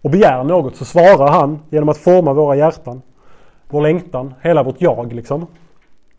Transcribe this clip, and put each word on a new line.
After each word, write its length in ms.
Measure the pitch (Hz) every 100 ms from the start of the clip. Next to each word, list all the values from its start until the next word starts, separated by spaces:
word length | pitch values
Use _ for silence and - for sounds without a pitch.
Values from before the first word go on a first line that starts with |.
och 80 | 147
begär 340 | 170 208 127
något 320 | 135 180 135 -
så 100 | 131
svarar 460 | 170 170 185 139
han 280 | 170 143 156 -
genom 200 | 151 151
att 80 | 151
forma 360 | - 185 160
våra 220 | 135 151 139
hjärtan, 460 | 156 156 - 127 - _ - - - _ -
vår 120 | 147
längtan, 520 | 151 170 - 127 135 131
hela 220 | 160 165
vårt 180 | 127 131
jag 320 | 175 117 120
liksom. 340 | 120 - 143 170 _ _ _ _ - _